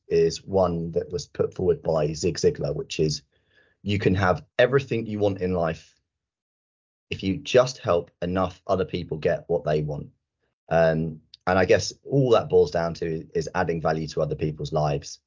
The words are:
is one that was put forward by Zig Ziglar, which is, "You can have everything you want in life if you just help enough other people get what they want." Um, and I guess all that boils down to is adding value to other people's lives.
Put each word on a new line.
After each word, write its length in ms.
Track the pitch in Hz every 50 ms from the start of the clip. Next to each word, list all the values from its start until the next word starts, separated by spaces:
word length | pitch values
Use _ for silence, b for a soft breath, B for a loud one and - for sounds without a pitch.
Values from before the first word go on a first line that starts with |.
| _ -
is 340 | 82 82 82 82 - -
one 500 | - - 98 95 92 87 85 85 82 85
that 200 | 82 87 - -
was 140 | 87 80 -
put 260 | - - - - - -
forward 280 | - 92 87 82 76
by 320 | - 85 80 78 76 78 80
Zig 240 | 76 92 90 80 -
Ziglar, 360 | - 87 82 - 76 71 76
which 240 | 76 80 - - -
is, 240 | 80 78 76 - - _ _ _ _ _ _ _ _ _ _ _
"You 160 | - 98 104 101
can 160 | - 110 92
have 300 | 95 95 90 90 - - _ _ -
everything 480 | 123 123 131 139 139 - 120 117 113
you 120 | 110 104 104
want 220 | 104 104 98 95
in 120 | 92 92
life 480 | 92 87 85 80 80 - - _ _ _ _ _ _ _ _ _ _ _ _ _ _ _ _ _ _ _ _ _ _ _ _ _
if 120 | - -
you 160 | 104 95 92 -
just 400 | - - - 123 127 135 - -
help 320 | - 101 87 87 85 - _ _
enough 400 | 87 87 90 95 92 87 - - _
other 180 | - 98 92 92
people 340 | - - 87 85 87 82 78
get 260 | - 87 80 76 - -
what 160 | 85 85 -
they 180 | 78 76 78
want." 260 | 76 73 71 71 - - _ _ _ _ _ _ _ _ _ _ _ -
Um, 520 | - 82 82 80 80 80 80 82 78 78 - _ - _ _
and 120 | 92 92 92
I 60 | 92
guess 280 | - 110 95 - - - - _
all 260 | - 135 139 131 123
that 180 | 113 101 82 76
boils 220 | 87 90 90 -
down 240 | - 85 85 85 82
to 320 | - 87 85 80 82 - - -
is 160 | 85 78 - -
adding 240 | 90 92 82 85 80
value 260 | 73 80 80 80 80 76
to 140 | - 82
other 140 | 76 73 76
people's 360 | 71 82 78 76 - 76 71
lives. 460 | 78 76 76 76 71 71 - - - - _